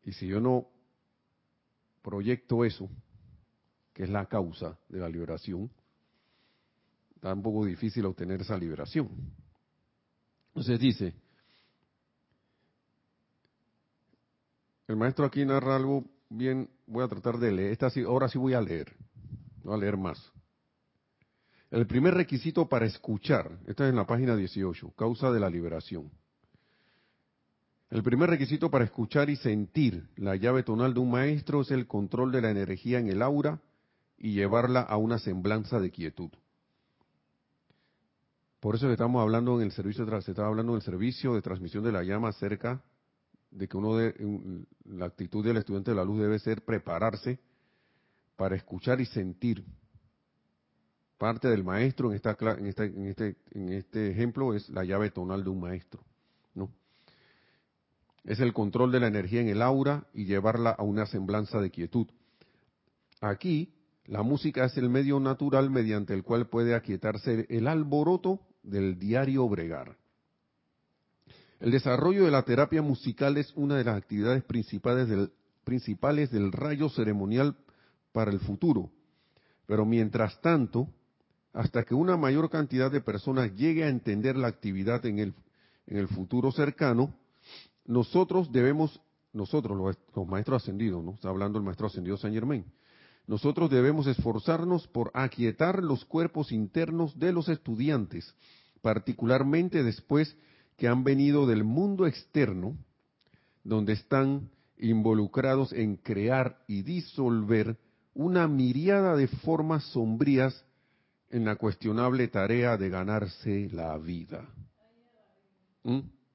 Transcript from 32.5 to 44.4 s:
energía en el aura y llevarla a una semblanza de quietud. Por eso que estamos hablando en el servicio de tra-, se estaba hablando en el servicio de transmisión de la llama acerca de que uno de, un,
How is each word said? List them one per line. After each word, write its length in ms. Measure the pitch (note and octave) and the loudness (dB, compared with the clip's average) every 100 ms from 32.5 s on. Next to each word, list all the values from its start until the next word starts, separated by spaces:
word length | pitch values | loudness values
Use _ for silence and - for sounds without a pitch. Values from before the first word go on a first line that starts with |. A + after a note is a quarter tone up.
energía 500 | G2+ F#2+ F#2 A#2 B2 | 0 -2 -6 -2 0
en 80 | A2+ | 0
el 120 | F#2+ | 0
aura 400 | B2+ D3 D3+ D#3 _ _ _ _ _ _ | 0 0 -2 -4 _ _ _ _ _ _
y 180 | A2 | -4
llevarla 460 | G2+ G2+ A2+ B2 B2+ | 0 2 2 4 2
a 160 | A#2+ G#2+ | 2 0
una 220 | A2+ A#2 | 0 -2
semblanza 600 | A2 F#2 F#2+ G#2+ G#2 A#2+ | -2 -2 0 -2 -2 -2
de 100 | F#2 | -2
quietud. 400 | - E2 - E2 _ _ _ _ _ _ _ _ _ _ _ _ _ _ _ _ _ _ _ _ _ _ _ | -4 -10 -8 -14 _ _ _ _ _ _ _ _ _ _ _ _ _ _ _ _ _ _ _ _ _ _ _
Por 160 | G#2+ A2 | -2 0
eso 100 | C3+ | 2
que 60 | |
estamos 280 | A2+ A#2 B2 | 2 2 4
hablando 400 | G#2+ A2+ A#2+ B2 | 4 2 2 2
en 60 | G#2 | 0
el 60 | |
servicio 320 | - G2 G#2+ | -2 -6 -4
de 80 | A2 | -4
tra-, 100 | G#2+ | -4
se 80 | F#2 | -6
estaba 180 | F2+ G#2+ | -4 -2
hablando 240 | G#2+ A#2 | 0 0
en 40 | A2+ | -2
el 60 | |
servicio 520 | - F2+ A#2 B2+ C3+ | -2 -2 -4 -2 -2
de 80 | A2+ | -2
transmisión 420 | - F#2+ F2 G#2 | -2 -8 -6 -4
de 80 | A2+ | -2
la 100 | G2+ | -2
llama 240 | F2+ G#2 A2+ | -2 -2 -2
acerca 540 | G#2 G2+ G#2 A#2 C3 _ _ _ _ _ _ _ | -4 -6 -4 -6 -8 _ _ _ _ _ _ _
de 180 | G2 F#2+ | -10 -6
que 80 | F#2+ | -2
uno 200 | G#2+ A2+ | 0 0
de, 180 | A2+ - | 0 -2
un, 460 | G#2 G2+ | -6 -6